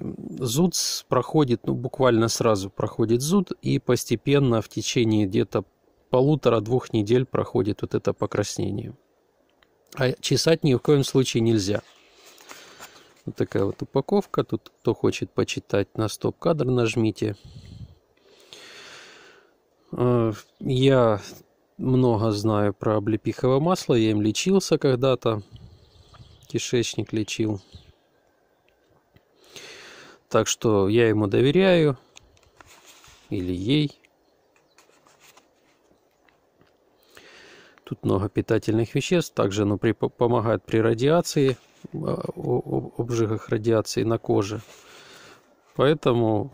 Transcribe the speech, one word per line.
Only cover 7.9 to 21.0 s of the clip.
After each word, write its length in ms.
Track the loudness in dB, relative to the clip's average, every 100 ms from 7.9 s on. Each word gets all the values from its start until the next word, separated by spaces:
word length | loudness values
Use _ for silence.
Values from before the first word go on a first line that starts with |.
| -4
это 160 | -4
покраснение. 840 | -4 -4 -2 -4 -4 -6 -6 -10 -16 _ _ _ _ _ _ _ _ _ -4
А 160 | -2
чесать 540 | -2 -2 0 2 2 2
ни 80 |
в 60 | 2
коем 260 | 4 2 2
случае 340 | 2 2 2
нельзя. 420 | 2 2 0 -4 -6 -20 _ _ -20 -20 -20 -20 -20 -20 -20 -20 -20 _ -12
Вот 120 | -6
такая 280 | -4 -2 -2
вот 160 | -4
упаковка. 640 | -6 -4 0 -2 -2 -4
Тут, 280 | -4 -4 -8 _
кто 120 | -4
хочет 380 | 0 0 -2 -6
почитать, 680 | -4 -4 -4 -4 -2 -2 -4
на 120 | -6
стоп-кадр 560 | -4 -6 -2 -2 0 0
нажмите. 720 | 0 0 0 -2 0 -4 -6 -14 -20 -20 -18 -20 -20 _ _ _ _ -20 -20 -20 -20 -20 -20 -20 -20 -20 -20 _ _ _ _ -12
Э, 380 | -2 0 2 0 -2 -12 -12
я 640 | -4 0 4 4